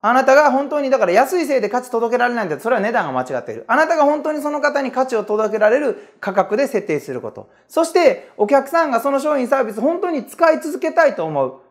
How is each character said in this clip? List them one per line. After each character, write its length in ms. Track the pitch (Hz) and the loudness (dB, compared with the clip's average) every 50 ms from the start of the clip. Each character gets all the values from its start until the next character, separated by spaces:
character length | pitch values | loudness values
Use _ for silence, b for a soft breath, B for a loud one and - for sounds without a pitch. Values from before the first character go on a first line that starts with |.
あ 120 | - 208 240 | 0 2 2
な 120 | 262 262 | 2 4
た 100 | 269 262 | 6 6
が 160 | 285 302 294 | 6 6 4
本 180 | 247 269 285 277 | 2 0 -2 -2
当 100 | 302 294 | -4 -2
に、 80 | 277 262 | 0 0
だ 100 | 269 247 | 2 2
か 80 | 214 175 | 2 4
ら 40 | |
安 280 | 175 208 262 - 381 359 | 4 4 2 2 0 -2
い 80 | 320 269 | -2 0
せ 100 | 285 254 | 0 0
い 40 | |
で 80 | 202 202 | 0 0
価 120 | 220 254 | -4 -4
値 80 | 247 - | -6 -4
届 240 | - 233 226 233 226 | -4 -2 -2 0 0
け 40 | 247 | 0
ら 100 | 240 240 | 0 0
れ 80 | 240 | 0
な 80 | 240 214 | -2 -4
い 20 | |
ん 40 | 175 | -4
だ 60 | 151 | -4
っ 40 | 131 | -4
た 0 | |
ら、 40 | - | -2
そ 60 | 226 | -2
れ 60 | 254 | 0
は 60 | 226 | 0
値 100 | 196 214 | 0 0
段 200 | 233 233 180 151 131 | -2 -2 -2 -2 -4
が 60 | 127 | -4
間 180 | 127 - 143 123 | -4 -4 -6 -6
違 40 | |
っ 40 | - | -6
て 60 | - | -8
い 40 | 107 | -12
る。 100 | 113 - - | -12 -4 -2
あ 80 | 226 | 2
な 120 | 277 320 311 | 2 2 2
た 80 | 339 | 2
が 80 | 311 294 | 2 4
本 200 | 285 302 302 294 | 2 2 0 -2
当 80 | 311 | -4
に 100 | 302 302 | -6 -4
そ 100 | 277 294 | -4 -4
の 100 | 294 294 | -4 -2
方 200 | 285 294 - 277 | -2 0 0 0
に 100 | 277 247 | -4 -2
価 160 | 185 254 262 254 | -2 -2 -2 0
値 80 | 247 | 0
を 80 | 220 202 | -4 -2
届 300 | 208 208 214 220 208 202 | -2 -2 -2 -2 -2 0
け 60 | 220 | 2
ら 100 | 208 214 | 2 4
れ 100 | 226 285 | 2 2
る 360 | 302 262 196 - - - _ _ | 0 -2 -4 -6 -10 -20 _ _
価 140 | - 202 190 | -8 -4 0
格 220 | 196 185 190 208 | 0 0 0 0
で 120 | 220 277 262 | 0 0 0
設 180 | 269 208 - | 0 -4 -2
定 140 | - 160 143 | -2 -4 -4
す 120 | - - | -4 -6
る 80 | 131 123 | -10 -8
こ 120 | - 110 | -8 -10
と。 180 | - - 101 _ _ _ _ _ | -12 -12 -20 _ _ _ _ _
そ 160 | - 311 339 | 0 0 0
し 100 | 330 - | 2 2
て、 360 | 370 349 277 185 - - - - - | 4 4 4 4 2 -8 -18 -4 -2
お 80 | 208 | 0
客 240 | 208 277 277 262 262 | 2 2 2 2 2
さ 160 | - 330 330 | 0 0 0
ん 60 | 294 | 2
が 80 | 254 226 | 0 -2
そ 100 | 226 277 | 0 0
の 100 | 277 277 | -2 0
商 180 | 269 302 302 277 | 0 0 -2 -2
品 100 | 247 226 | 0 0
サ 120 | 277 269 | 0 0
ー 40 | 254 | 0
ビ 100 | 220 208 | -2 -4
ス 60 | 220 | -2
本 220 | 208 294 339 339 | -2 0 0 0
当 100 | 392 359 | -2 -4
に 140 | 330 277 214 | -4 -4 -6
使 260 | - - - 339 330 | -8 -2 2 2 2
い 80 | 320 - | 2 2
続 180 | - 311 311 381 | -2 -8 -8 -4
け 120 | - 320 | -6 -2
た 160 | - 349 330 285 | 0 2 2 2
い 80 | 208 | 2
と 100 | - 165 | -2 -6
思 200 | 160 151 143 135 | -4 -2 -2 -2
う。 160 | 127 - - _ _ | -2 -4 -12 _ _